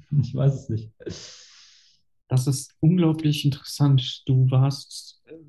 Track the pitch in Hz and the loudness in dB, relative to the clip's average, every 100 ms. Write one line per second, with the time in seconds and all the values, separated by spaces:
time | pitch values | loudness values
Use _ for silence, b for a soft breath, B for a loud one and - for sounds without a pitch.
0 | - 147 113 127 139 135 - 110 - - | -4 -2 0 0 0 0 -4 -8 -8 -14
1 | - B B B B B B B B B | -14 B B B B B B B B B
2 | _ _ - 127 135 131 - _ 160 180 | _ _ -4 -2 -2 -4 -8 _ 2 4
3 | 160 156 151 143 143 - - - 143 131 | 2 2 0 0 -2 -4 -6 0 2 2
4 | - - - 131 127 131 139 143 - - | 0 -8 -2 2 2 2 2 -2 -10 -20
5 | - - - 160 | -20 -20 -20 -20